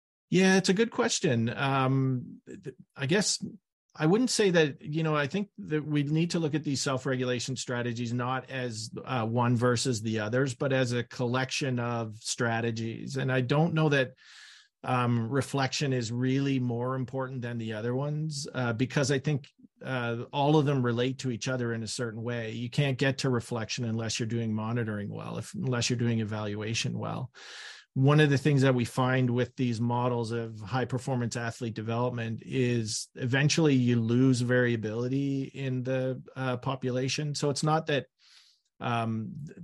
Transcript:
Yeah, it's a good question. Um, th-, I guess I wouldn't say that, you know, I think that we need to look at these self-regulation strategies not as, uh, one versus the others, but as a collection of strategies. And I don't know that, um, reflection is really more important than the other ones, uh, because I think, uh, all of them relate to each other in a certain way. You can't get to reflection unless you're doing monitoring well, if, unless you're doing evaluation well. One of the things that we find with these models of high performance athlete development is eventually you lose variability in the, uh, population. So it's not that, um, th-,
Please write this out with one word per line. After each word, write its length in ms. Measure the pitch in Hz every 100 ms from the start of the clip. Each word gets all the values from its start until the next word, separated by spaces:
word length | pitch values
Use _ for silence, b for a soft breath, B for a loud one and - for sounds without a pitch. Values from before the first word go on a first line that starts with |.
| _ _ _
Yeah, 280 | 175 190 190
it's 100 | 190
a 60 |
good 180 | 190 233
question. 560 | - - - 165 117 117 -
Um, 840 | 135 135 131 135 131 123 117 - -
th-, 300 | - 131 - - -
I 80 | 135
guess 360 | 202 - - - - _ _ _
I 120 | - 156
wouldn't 240 | 214 254
say 220 | - 202
that, 300 | 170 151 -
you 220 | 151 156
know, 140 | 160 151
I 100 | 143
think 220 | 196 202 - 180
that 200 | 151 151
we 180 | 147
need 280 | 143 156 170
to 80 | 170
look 160 | 156 151
at 80 |
these 180 | 151 131
self-regulation 760 | 143 131 139 127 127 123 - 120
strategies 560 | - 123 120 117 117
not 360 | 123 123 131 127
as, 400 | 131 123 110 110 180
uh, 220 | - 127 110
one 320 | 120 120 117
versus 440 | 123 120 135 107
the 200 | 113 110
others, 320 | 104 123 139
but 180 | - 143
as 220 | 131 123
a 100 | 120
collection 760 | 120 - 123 127 131 - 135 123
of 380 | 120 120 110 107
strategies. 960 | - - 117 113 117 113 113 110 117 135
And 120 | 135
I 120 | 131
don't 320 | 123 147 165
know 160 | 156 156
that, 240 | 143 120 B B B B B B _ 131
um, 420 | 123 120 117 113
reflection 640 | 139 - 139 131 - 143
is 180 | 127 110
really 480 | 120 131 135 139 131
more 380 | 123 117 127 131
important 460 | 123 135 131 131
than 160 | 120 117
the 160 | 110
other 200 | 107 120
ones, 540 | 127 147 151 156 143 -
uh, 180 | 127 120
because 400 | 117 127 151 135
I 80 | 139
think, 300 | 156 143 - _ - _
uh, 400 | 131 127 120 117 -
all 240 | 147 143 156
of 100 | 143
them 160 | 139
relate 340 | 120 117 131 131
to 120 | 131
each 180 | 110 135
other 240 | 127 117
in 100 | 113
a 40 | 107
certain 360 | - 120 110
way. 300 | 117 120 110
You 160 | 113 120
can't 280 | - 143 127
get 200 | 135 135
to 100 | 139
reflection 540 | 120 - 117 107 -
unless 380 | 117 113 110 -
you're 40 | 113
doing 280 | 117 113
monitoring 560 | 107 110 120 110 104 104
well, 280 | 107 110 113
if, 160 | -
unless 360 | - 131 120 117
you're 100 | 120
doing 220 | 117 113
evaluation 760 | 104 107 107 104 107 113 123 113
well. 320 | 110 110 131 B B B B B B
One 280 | 135 135 151
of 80 | 151
the 80 | 135
things 240 | 156 139
that 120 | 135
we 120 | 123 117
find 440 | - 127 131 123
with 240 | 120 120 -
these 240 | 123 110
models 500 | 120 120 127 120 110
of 260 | 117 113 107
high 240 | 95 127 123
performance 500 | 127 - 127 120 120
athlete 380 | 117 - 117
development 680 | 107 110 117 123 120 113 107 -
is 640 | 131 123 120 110 - - -
eventually 580 | 127 135 147 - 156
you 260 | 131 120 120
lose 400 | 113 120 131 120
variability 1120 | 123 123 120 117 107 113 123 135 139 135 135
in 300 | 135 135 127
the, 380 | 127 131 131 127 - 131
uh, 180 | 131 123
population. 800 | 135 135 127 127 131 - 151 143
So 140 | 147
it's 140 | 135
not 240 | 156 160 156
that, 180 | 147 - _ b b b b b _
um, 540 | 120 117 113 113 110 - 147
th-, 120 | -